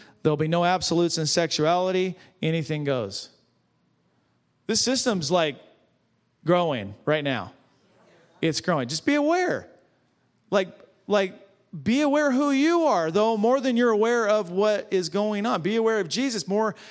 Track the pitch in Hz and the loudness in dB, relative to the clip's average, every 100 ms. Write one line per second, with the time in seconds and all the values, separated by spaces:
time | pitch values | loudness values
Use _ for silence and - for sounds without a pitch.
0 | - _ 156 151 160 170 175 185 - 170 | -20 _ -2 0 0 0 2 0 0 0
1 | 170 160 156 - 160 - 151 175 185 185 | 0 0 -2 0 0 0 2 2 0 0
2 | 185 180 - _ 160 165 143 151 143 127 | -2 -4 -14 _ -2 -2 -2 -4 -2 -2
3 | 101 - - _ _ _ _ _ _ _ | -4 -8 -14 _ _ _ _ _ _ _
4 | _ _ _ _ _ _ - 220 233 262 | _ _ _ _ _ _ -4 -2 0 0
5 | 247 190 143 180 156 127 - _ _ _ | 0 -2 0 0 0 -4 -14 _ _ _
6 | _ _ _ _ 156 175 170 127 101 101 | _ _ _ _ 0 2 2 -2 -6 -8
7 | - 151 143 120 - - _ _ _ _ | -2 -2 0 -4 -6 -14 _ _ _ _
8 | _ _ _ _ 165 147 - 156 120 156 | _ _ _ _ -2 -2 -2 -2 -2 -4
9 | - 294 294 349 359 113 - - _ _ | 0 0 2 0 0 -4 -8 -20 _ _
10 | _ _ _ _ _ 196 185 - - _ | _ _ _ _ _ 0 0 -6 -20 _
11 | - 196 190 - - _ _ 160 139 254 | -2 0 0 -4 -20 _ _ -8 0 2
12 | 294 294 294 254 285 269 302 349 311 196 | 2 2 2 2 2 2 2 2 2 2
13 | 160 180 220 226 220 269 262 233 240 208 | 0 2 2 2 2 2 0 2 2 2
14 | 226 240 208 214 175 185 214 208 - 190 | 2 2 2 0 0 0 0 0 -2 -2
15 | 165 185 214 208 220 180 160 226 220 220 | -2 -2 -2 -2 -2 -2 -2 0 0 0
16 | 170 185 269 226 170 208 220 - - | -2 -2 -4 -4 -4 -2 -2 -4 -14